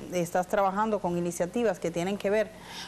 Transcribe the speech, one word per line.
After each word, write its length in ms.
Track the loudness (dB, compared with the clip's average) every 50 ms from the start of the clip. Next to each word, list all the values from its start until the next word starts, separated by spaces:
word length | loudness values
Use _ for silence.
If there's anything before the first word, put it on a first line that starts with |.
| -10 -4 0
estás 320 | 0 0 2 2 0 2 2
trabajando 520 | 2 4 4 4 4 2 2 2 0 0
con 180 | 0 0 0 0
iniciativas 600 | 0 -2 -2 -2 -4 -2 0 0 2 2 0 0
que 100 | -2 -2
tienen 300 | -2 -2 -2 -2 -2 -2
que 100 | 0 2
ver 220 | 2 2 2 0 -4 -12 -16 -14 -12 -12 -12